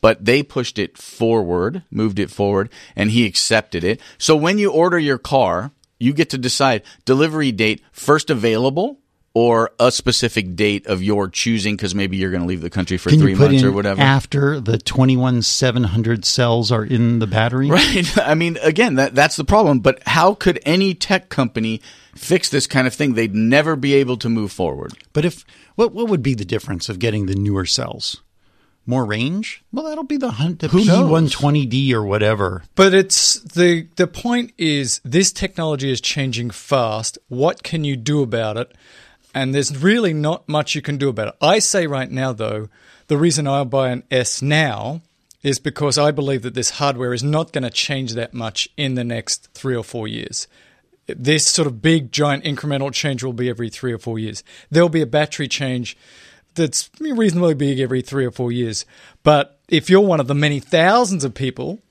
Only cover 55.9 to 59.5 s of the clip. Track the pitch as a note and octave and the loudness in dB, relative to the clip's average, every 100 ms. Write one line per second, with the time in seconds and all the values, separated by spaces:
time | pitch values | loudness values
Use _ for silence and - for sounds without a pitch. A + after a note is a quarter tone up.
55.9 | - _ - - _ _ - D#3+ - - | -12 _ -20 -20 _ _ -2 -2 -2 -8
56.9 | _ D#4 B3 A3 E3+ F3 D3 C#3 C3+ C3 | _ -4 2 2 4 2 2 0 -2 -2
57.9 | B2+ B2+ C3+ B2+ - B2 A#2+ A#2+ G#2+ - | -2 -4 -4 -4 -4 -4 -2 -4 -6 -12
58.9 | _ - _ - D3+ C#3+ | _ -20 _ 4 4 2